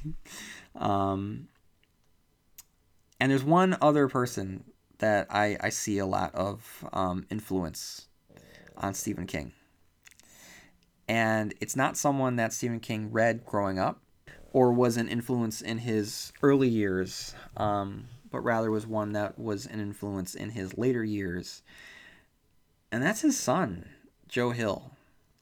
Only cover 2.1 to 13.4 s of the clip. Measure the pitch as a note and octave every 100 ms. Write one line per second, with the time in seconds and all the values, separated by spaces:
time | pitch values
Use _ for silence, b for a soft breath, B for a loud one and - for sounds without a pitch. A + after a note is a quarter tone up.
2.1 | _ _ _ _ - - _ _ _ _
3.1 | _ C3 C3+ C#3 F3 F#3 F3+ D3 D3 C#3
4.1 | C3 B2 - F#2+ F#2+ - _ _ - G#2+
5.1 | G2+ - G#2 G#2 G2+ G#2 - - G2+ F#2+
6.1 | F#2+ F2 - G2 G#2+ - - - - F#2
7.1 | F2+ - G#2+ - F#2 E2 - - - -
8.1 | _ _ B B B B - G2 - A2
9.1 | G#2 F2 D#2+ C2 - _ _ _ _ -
10.1 | - B B B B B _ _ _ -
11.1 | A2+ A2+ A2 G#2 - - C3 D3 - D3
12.1 | C#3 C3 A#2+ A2+ - B2 A#2 - A2 G#2+
13.1 | A2+ A#2 A2+